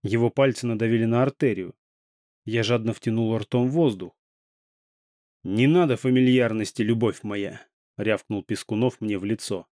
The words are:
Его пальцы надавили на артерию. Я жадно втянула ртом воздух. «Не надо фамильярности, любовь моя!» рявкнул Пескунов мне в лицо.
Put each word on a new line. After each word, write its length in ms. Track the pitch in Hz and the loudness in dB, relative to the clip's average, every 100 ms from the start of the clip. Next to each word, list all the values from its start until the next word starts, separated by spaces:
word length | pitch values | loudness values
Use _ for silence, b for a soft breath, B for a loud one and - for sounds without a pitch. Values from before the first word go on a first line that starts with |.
Его 280 | 101 117 117 | 0 0 2
пальцы 360 | - 139 120 120 | 2 2 0 -4
надавили 380 | 110 113 117 | -2 0 2
на 180 | 113 120 | 2 2
артерию. 540 | 135 - 139 95 90 - _ _ _ _ _ _ | 0 0 0 0 -8 -14 _ _ _ _ _ _
Я 180 | - 113 | -4 -2
жадно 300 | 110 120 113 | 0 0 0
втянула 460 | 107 117 113 113 113 | -4 -2 0 0 -2
ртом 300 | 107 127 127 | -2 0 0
воздух. 460 | 156 156 98 90 _ _ _ _ _ _ _ _ _ _ _ _ _ | 2 2 0 -10 _ _ _ _ _ _ _ _ _ _ _ _ _
«Не 220 | 87 104 135 | -4 2 4
надо 300 | 175 165 117 | 4 2 0
фамильярности, 880 | 131 127 127 127 117 110 104 - | 2 4 4 4 2 0 -6 -4
любовь 400 | 107 117 110 92 | -2 2 0 -2
моя!» 420 | 107 101 98 107 - _ _ - | -8 -6 -8 -10 -20 _ _ -6
рявкнул 440 | 107 104 - 104 | -2 -2 -4 -8
Пескунов 580 | - 107 - 107 127 - | -4 -8 -4 -2 -2 -2
мне 180 | 110 101 | -6 -4
в 60 | |
лицо. 440 | 98 95 - 95 - | -4 -6 -4 -8 -8